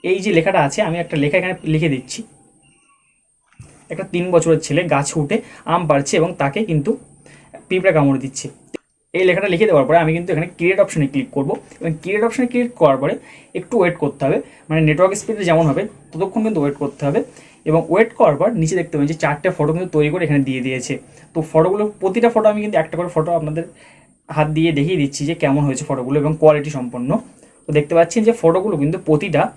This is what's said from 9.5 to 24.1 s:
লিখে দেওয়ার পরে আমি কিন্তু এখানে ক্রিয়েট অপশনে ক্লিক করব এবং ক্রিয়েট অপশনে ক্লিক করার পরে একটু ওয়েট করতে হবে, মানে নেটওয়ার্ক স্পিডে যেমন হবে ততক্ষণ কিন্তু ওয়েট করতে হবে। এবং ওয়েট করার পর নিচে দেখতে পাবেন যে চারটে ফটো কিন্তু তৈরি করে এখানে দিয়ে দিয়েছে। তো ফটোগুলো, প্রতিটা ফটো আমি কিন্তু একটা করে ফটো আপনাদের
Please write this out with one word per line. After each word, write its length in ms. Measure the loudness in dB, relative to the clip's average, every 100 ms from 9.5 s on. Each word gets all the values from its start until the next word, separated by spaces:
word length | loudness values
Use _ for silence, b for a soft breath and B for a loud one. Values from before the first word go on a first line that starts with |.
লিখে 140 | 2 4
দেওয়ার 160 | 4 4
পরে 100 | 4
আমি 80 | 4 -2
কিন্তু 120 | -2
এখানে 140 | -4 -4 -2
ক্রিয়েট 200 | 0 2
অপশনে 220 | 2 2 -2
ক্লিক 160 | -2 -4 -4
করব 140 | -4 -6 B B
এবং 100 | -6 -6
ক্রিয়েট 200 | -4 0 0
অপশনে 180 | 0 -2
ক্লিক 180 | 0 -2 2
করার 160 | 2 4
পরে 120 | 0 -4 B B B -12
একটু 160 | -4 2
ওয়েট 160 | 2 0
করতে 200 | -6 -2 -2
হবে, 120 | -2 B B B
মানে 120 | 2 2
নেটওয়ার্ক 240 | 4 2 0
স্পিডে 240 | -6 -4 2
যেমন 140 | 4 4
হবে 120 | 0 -4 -10 -16
ততক্ষণ 280 | -6 -4 -2 -2
কিন্তু 140 | 0
ওয়েট 140 | -2 -2
করতে 200 | -8 -4 -2
হবে। 140 | -2 -4 B B B 0
এবং 100 | 0 2
ওয়েট 200 | 0 0 4
করার 160 | 2 4
পর 80 | 0 0
নিচে 140 | -2 -2
দেখতে 140 | -2
পাবেন 140 | -2 -2
যে 40 | 0
চারটে 260 | -2 -2 -4 0
ফটো 140 | -2 -2
কিন্তু 120 | -2 0
তৈরি 120 | 0
করে 100 | 0 0
এখানে 140 | 0 0
দিয়ে 120 | -2 -4
দিয়েছে। 280 | -4 -6 -8 B B B
তো 40 | -6 0
ফটোগুলো, 340 | 2 2 2 -2 -2
প্রতিটা 280 | -2 2 2
ফটো 120 | 4 2
আমি 80 | 2
কিন্তু 120 | -2 -2
একটা 120 | -2 -4
করে 100 | -2
ফটো 160 | -2 0 -2
আপনাদের 260 | -2 -6 -8 b b b b